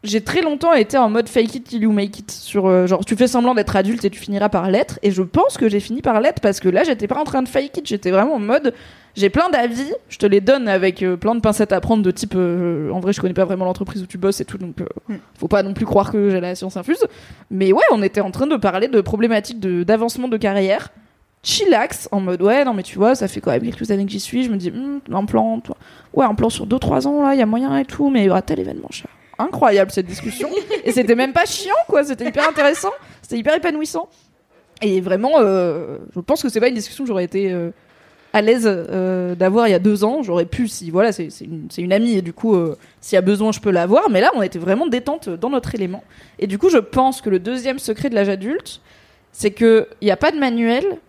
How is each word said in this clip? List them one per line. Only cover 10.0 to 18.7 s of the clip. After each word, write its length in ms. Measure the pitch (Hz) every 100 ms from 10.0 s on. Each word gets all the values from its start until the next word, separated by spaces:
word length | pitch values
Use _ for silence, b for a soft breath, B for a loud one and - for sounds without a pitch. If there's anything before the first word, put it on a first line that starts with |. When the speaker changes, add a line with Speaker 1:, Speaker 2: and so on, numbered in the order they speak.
| _
Speaker 1:
je 100 | -
te 80 | 202
les 140 | 202
donne 300 | 196 269 233
avec, 340 | 190 190 180
euh, 140 | 185 180
plein 180 | 208 233
de 60 |
pincettes 320 | 214 208 208
à 80 | 190
prendre 200 | - 226
de 100 | 185
type, 220 | 180 208 185
euh, 520 | 180 175 175 165 151
en 100 | 180
vrai 100 | 180
je 80 | 202
connais 140 | 185
pas 100 | 175
vraiment 220 | 185 190 185
l'entreprise 360 | 185 190 208
où 40 | 185
tu 120 | 180
bosses 220 | 190 196
et 60 | 185
tout, 120 | 196
donc, 220 | 180 -
euh, 60 | - - -
Speaker 2:
Hmm. 80 | 202 _ _
Speaker 1:
faut 120 | 170
pas 140 | 202
non 100 | 196
plus 120 | 196 220
croire 260 | 196 190
que 160 | 214 202
j'ai 100 | 190
la 160 | 180 180
science 220 | 190 190
infuse, 280 | 185 339 453 B B B -
mais 220 | 185 190
ouais 100 | 196 640
on 100 | 220
était 200 | 196 208
en 100 | 202
train 160 | - 285
de 80 | 285
parler 320 | 202